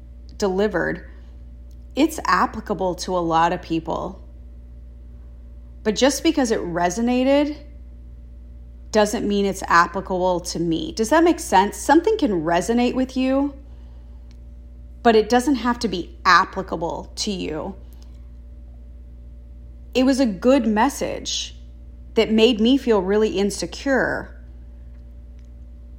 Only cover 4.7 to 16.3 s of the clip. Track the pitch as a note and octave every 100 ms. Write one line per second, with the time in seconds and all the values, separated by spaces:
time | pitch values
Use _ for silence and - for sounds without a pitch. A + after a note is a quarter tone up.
4.7 | - - - - - - - - - -
5.7 | - A3 G3+ C4+ C#4+ E4 D4+ A#3+ A3 F3
6.7 | E3+ F3 F3 A#3 B3 B3+ C#4 D4 D4 -
7.7 | - - - - - - - - - -
8.7 | - - G#3+ G#3 A3+ G#3 G3+ G3 F#3+ -
9.7 | E3+ E3+ G3 - F#3 F#3 F3 F3 E3+ E3+
10.7 | D#3+ - E3+ A3 D#4 E4+ E4 - F#3+ G3+
11.7 | - - D4 G#4+ A4 C#4 F3+ D#3 E3+ F#3
12.7 | A#3+ B3 A#3+ B3+ C4 C4 C4+ C#4+ - -
13.7 | - - - - - - - - - -
14.7 | - - - A#3 A3 G#3+ A#3+ B3 C4 A#3+
15.7 | A#3+ A3+ F3+ E3 - -